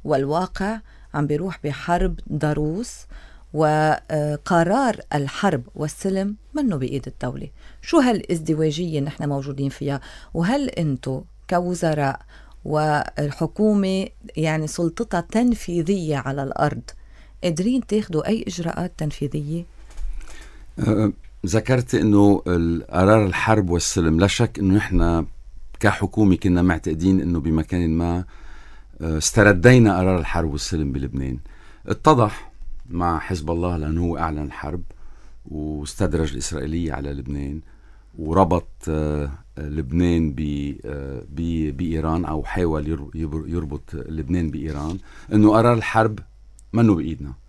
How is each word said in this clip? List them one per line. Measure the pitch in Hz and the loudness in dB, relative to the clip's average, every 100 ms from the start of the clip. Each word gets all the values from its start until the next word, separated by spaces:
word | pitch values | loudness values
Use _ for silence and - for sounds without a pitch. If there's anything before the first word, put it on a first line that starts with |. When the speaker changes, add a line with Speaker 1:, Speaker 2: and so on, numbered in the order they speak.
Speaker 1:
والواقع | 147 143 139 160 185 - 196 220 - - - | 0 0 0 -2 -2 -4 -4 -4 -12 -20 -8
عم | 147 147 | -4 -2
بيروح | 147 185 160 | -2 -4 -6
بحرب | 147 143 - 175 185 165 - | -8 -6 -2 0 0 -2 -8
ضروس، | 147 151 151 151 175 247 - - - - - - | -2 0 0 -2 -4 -8 -12 -18 -20 -20 -20 -10
وقرار | 156 156 156 156 147 - 156 147 147 - 175 170 233 262 - - | 0 2 4 2 2 -2 -2 -2 -4 2 2 4 2 2 -2 -4
الحرب | 147 139 - 202 147 123 - | -4 -4 0 0 0 -6 -8
والسلم | 151 - 196 190 196 208 - | -8 -4 -2 -2 -2 -6 -8
منه | 302 269 156 | -2 0 0
بإيد | - 135 139 | -2 -4 -8
الدولة. | - 123 135 - - - - | -8 -8 -6 -12 -16 -20 -16
شو | - 339 | 2 4
هالازدواجية | 254 214 - 165 160 156 160 151 180 156 | 4 2 0 -4 0 0 0 0 -4 -2
نحن | 143 - 147 | -4 -4 -4
موجودين | 139 135 135 139 | -4 -4 -4 -4
فيها؟ | - 143 139 - - - | -4 -4 -4 -8 -20 -8
وهل | 165 170 277 277 | -2 0 0 -2
أنتو | - 156 131 - 131 - - - | -2 -2 -2 -4 -8 -10 -20 -2
كوزراء | 180 180 180 165 151 135 - - - - - 147 | 0 0 0 0 0 -2 -4 -14 -20 -20 -14 -2
والحكومة، | 151 156 147 - - 147 - 160 - 214 202 190 190 190 - - - | 0 2 0 -2 -4 -4 -2 -6 0 2 2 2 -2 -4 -12 -12 -2
يعني، | 156 156 156 | 0 0 -4
سلطتها | - 170 165 233 175 | -2 -2 -2 -4 -4
تنفيذية | 170 220 247 220 - 175 160 196 156 139 | 0 2 2 0 -2 -2 0 -2 0 -2
على | 135 143 | -2 -4
الأرض، | 135 - 147 120 - - - - - - | -4 0 0 0 -12 -20 -20 -20 -20 -4
قادرين | 180 160 196 254 - | -4 0 0 0 0
تاخدوا | 214 214 156 - | -2 0 -2 0
أي | 220 - | -2 -4
إجراءات | 175 170 - 180 - | -6 -6 -4 -6 -4
تنفيذية؟ | 156 - 147 151 147 165 170 - - - - - - - - - - - | -6 -4 -4 -4 -6 -8 -8 -18 -16 -6 -4 -4 -8 -14 -16 -18 -14 -2
Speaker 2:
أه، | 107 107 107 - - - 92 | 2 4 2 0 -16 -8 0
ذكرت | 107 110 127 120 113 | 0 2 2 2 2
إنه | 104 101 101 98 - | 6 8 8 6 2
القرار | 87 82 85 - 87 95 110 101 | 2 2 -2 -2 2 6 6 4
الحرب | 90 - 110 90 | 0 2 2 4
والسلم، | 85 - - 82 80 | 0 0 2 4 4
لا | 98 | 4
شك | - 117 - | 4 0 2
إنه | 95 | 2
نحن | 101 - 87 85 82 80 - - - - - | 2 4 2 4 2 -2 -8 -16 -16 -14 0
كحكومة | 107 - 98 - 101 87 | 0 2 -2 4 4 4
كنا | 98 90 | 4 4
معتقدين | 90 80 - 78 90 95 | 4 2 -2 0 2 2
إنه | 73 85 | 2 -2
بمكان | 73 80 78 90 85 | 0 0 0 0 0
ما، | 82 85 87 90 - - - - - - - | 0 0 -2 -6 -14 -16 -16 -18 -20 -20 -10
أه، | 80 78 | -4 -2
استردينا | - - 104 92 120 127 110 92 | 0 6 6 8 8 10 8 6
قرار | 92 90 | 4 2
الحرب | 78 85 82 | 0 -2 -2
والسلم | 71 - 85 71 | -4 -4 -2 -2
بلبنان. | 65 67 67 67 64 - - - - - | -2 -4 -6 -6 -8 -10 -18 -20 -18 -6
اتضح | - 156 139 104 - - - - - - | 2 4 6 4 -2 -16 -14 -10 -10 -8
مع | 87 87 80 | -2 0 0
حزب | - 90 76 | -2 -6 -2
الله، | 85 90 85 | -2 0 -2
لأنه | 76 82 85 | -2 -2 -2
هو | 78 | -2
أعلن | 82 76 | -4 -4
الحرب | 73 - 73 87 - - - - - - - | -8 -8 -8 -8 -8 -12 -16 -16 -18 -20 -12
واستدرج | 78 76 76 73 - 92 80 78 | -8 -6 -6 -8 -2 0 0 -2
الإسرائيلية | 64 - 78 71 82 82 | -2 -6 -6 -4 -4 -4
على | 67 71 | -6 -8
لبنان | 69 65 71 69 76 - - - - - - | -8 -8 -6 -6 -10 -12 -20 -20 -20 -20 -10
وربط، | 78 85 92 87 - - - | 0 4 4 2 -2 -12 -4
آه، | 78 76 76 71 69 - - | -2 0 -2 -4 -10 -16 -12
لبنان | 73 76 65 82 87 82 78 | -8 -6 -2 2 4 4 0
ب-، | 67 76 71 71 - - | -2 -4 -4 -4 -8 -10
آه، | 71 69 65 - | -10 -8 -10 -10
ب-، | 71 82 82 76 69 | -6 -4 -2 -2 -2
بإيران، | 87 80 78 82 78 | -2 -2 0 -2 -2
أو | 78 | -4
حاول | 73 92 85 78 73 | -4 -2 0 0 -2
ير-، | 78 71 80 | -6 -6 -8
يبر-، | 80 78 73 | -6 -6 -6
يربط | 85 76 73 - | -6 -6 -10 -10
لبنان | 80 62 80 69 90 80 | -12 -8 -8 -2 -2 -2
بإيران، | - 78 71 76 92 - - - | -4 -8 -6 -6 -8 -12 -20 0
إنه | 107 107 | 6 8
قرار | 110 120 | 8 6
الحرب | 117 - 113 110 104 - - - - - | 4 2 2 2 -2 -12 -20 -20 -20 -4
منه | 110 113 87 | 4 6 4
بإيدنا | 71 76 69 64 | 0 -6 -10 -12